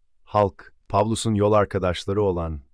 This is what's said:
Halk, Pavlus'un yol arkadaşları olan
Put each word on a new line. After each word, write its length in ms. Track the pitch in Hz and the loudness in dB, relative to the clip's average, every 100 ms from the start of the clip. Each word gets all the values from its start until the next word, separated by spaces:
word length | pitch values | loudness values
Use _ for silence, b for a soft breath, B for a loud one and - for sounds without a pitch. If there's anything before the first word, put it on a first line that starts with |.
| _ _ | _ _
Halk, 480 | - 104 101 - - _ - | -4 0 2 -2 -16 _ -4
Pavlus'un 460 | 101 110 110 117 | 0 0 0 -2
yol 180 | 104 104 | 0 2
arkadaşları 720 | 104 98 98 90 85 - 101 | 2 2 -2 -2 -4 -4 0
olan 380 | 101 87 80 78 - | 0 -2 -6 -8 -14